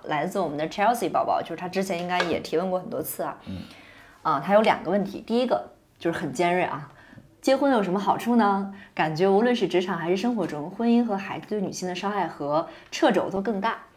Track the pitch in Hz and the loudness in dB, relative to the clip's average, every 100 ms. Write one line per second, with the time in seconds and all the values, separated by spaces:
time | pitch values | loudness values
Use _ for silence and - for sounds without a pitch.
0 | - 147 170 202 170 147 156 180 202 240 | -4 -2 -2 -2 -2 -2 -4 0 2 2
1 | 175 - - - - 165 180 185 196 170 | 0 0 2 0 -2 -6 -6 -4 -2 -2
2 | 175 180 180 - - 160 185 185 165 - | -2 0 0 -2 -2 -2 0 -2 -4 -6
3 | 160 - 156 - - 92 - - - - | -6 -6 -8 -8 -12 -12 -12 -18 -20 -20
4 | - - - 143 156 202 214 - - 202 | -20 -8 -2 -2 4 4 6 2 0 -2
5 | 190 - - 233 247 - - - _ - | -2 -6 -2 0 2 -2 -4 -18 _ -6
6 | 170 165 160 131 175 180 170 135 147 - | -4 -2 -4 0 2 2 0 -4 -10 -18
7 | - - - _ - 269 285 247 190 190 | -20 -20 -20 _ 2 4 4 4 2 0
8 | 190 - 233 240 202 196 196 - - - | 0 0 2 4 4 2 -2 -10 -10 -2
9 | 160 156 196 196 240 240 180 175 185 170 | -2 2 4 6 4 2 2 2 0 -2
10 | 160 190 233 233 160 147 147 185 233 233 | 0 0 0 -2 -2 -4 -8 -2 2 4
11 | 240 196 196 165 - 214 190 - 185 180 | 2 -2 -4 -10 -6 -4 -4 -4 -6 -4
12 | 202 208 165 - 143 151 - - - - | -2 -2 -2 -4 -2 0 -2 -8 -12 2
13 | 294 180 - 190 196 196 220 - - | 4 4 2 -2 -2 -2 -2 -4 -10